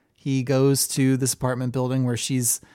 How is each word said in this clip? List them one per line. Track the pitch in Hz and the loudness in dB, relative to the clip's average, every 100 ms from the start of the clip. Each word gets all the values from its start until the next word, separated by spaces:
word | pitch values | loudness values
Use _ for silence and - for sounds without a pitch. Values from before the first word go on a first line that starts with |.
| _ | _
He | _ 143 135 | _ -4 -2
goes | 127 131 139 139 - | 0 2 4 2 0
to | - 131 131 | 0 2 2
this | 127 | 0
apartment | - 127 127 127 | -2 -4 -2 -4
building | 127 127 131 | -2 -2 0
where | 123 120 | 0 -2
she's | - 131 120 - - | -2 -2 0 -2 -8